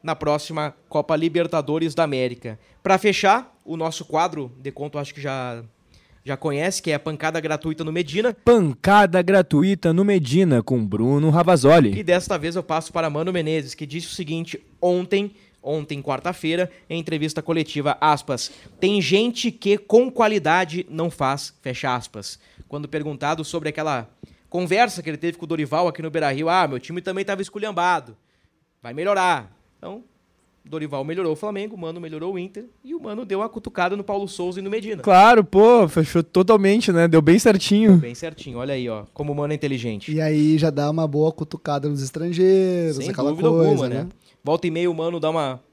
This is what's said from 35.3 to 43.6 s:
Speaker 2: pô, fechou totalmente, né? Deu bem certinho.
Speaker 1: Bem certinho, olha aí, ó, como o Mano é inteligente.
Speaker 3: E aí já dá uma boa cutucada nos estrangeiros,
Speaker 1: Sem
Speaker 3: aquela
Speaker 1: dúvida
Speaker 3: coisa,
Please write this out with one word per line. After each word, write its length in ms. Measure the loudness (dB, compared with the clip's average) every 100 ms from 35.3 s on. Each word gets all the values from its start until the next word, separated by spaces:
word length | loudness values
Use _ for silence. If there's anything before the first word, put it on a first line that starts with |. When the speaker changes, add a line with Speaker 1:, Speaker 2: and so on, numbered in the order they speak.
| 8
Speaker 2:
pô, 440 | 6 6 8 8 6
fechou 340 | 2 2 0
totalmente, 680 | 2 2 4 6 6 4 2
né? 160 | 4 6
Deu 120 | 6
bem 200 | 6 6
certinho. 580 | 6 4 4 4 8 6
Speaker 1:
Bem 160 | 6
certinho, 460 | -8 -12 -12 -12 -8
olha 160 | -6 -4
aí, 120 | -4
ó, 180 | -8 -12
como 220 | -10 -6
o 20 | -4
Mano 180 | -4
é 20 | -4
inteligente. 560 | -4 -4 -4 -8 -6
Speaker 3:
E 80 | -2
aí 340 | 0 2 4 4
já 100 | 2
dá 180 | 0 -2
uma 160 | -2 -2
boa 240 | 0 0
cutucada 580 | -2 -10 -8 -4 -4 -4
nos 140 | -4
estrangeiros, 960 | -6 -6 -6 2 4 4 2 0 -2 -4
Speaker 1:
Sem 120 | -6
Speaker 3:
aquela 220 | -4 -4
Speaker 1:
dúvida 180 | 0 2
Speaker 3:
coisa, 200 | 4